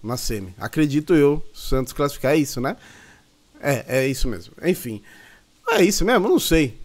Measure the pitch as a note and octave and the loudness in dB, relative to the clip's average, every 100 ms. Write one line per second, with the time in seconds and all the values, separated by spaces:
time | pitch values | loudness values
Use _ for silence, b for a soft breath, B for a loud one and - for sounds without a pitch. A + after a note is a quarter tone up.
0 | G#2 B2 - A2 F#2 F#2 G#2+ D#3 D3+ C#3+ | -10 -8 -6 -6 -8 -10 -6 -2 0 0
1 | D3+ E3 C#3+ D3+ - - - C3+ B2 - | 2 4 4 2 -4 -10 -2 -2 -2 -2
2 | C#3+ - C3 D#3 C#3 B2+ C3 - b b | -4 -2 0 0 0 -4 -6 -6 b b
3 | b b b _ _ - C#3+ B2 - C3 | b b b _ _ -8 -4 -2 -2 -2
4 | C3+ C3 C3 F#2 - - E3 F3+ A#2+ G#2 | -2 0 -2 -4 -10 -6 -2 -2 -4 -12
5 | - b b b b _ - - F#3 - | -14 b b b b _ -2 2 2 2
6 | F3+ A#3 G#3 F4 - D#3+ C3+ - | 2 2 4 2 4 2 2 -4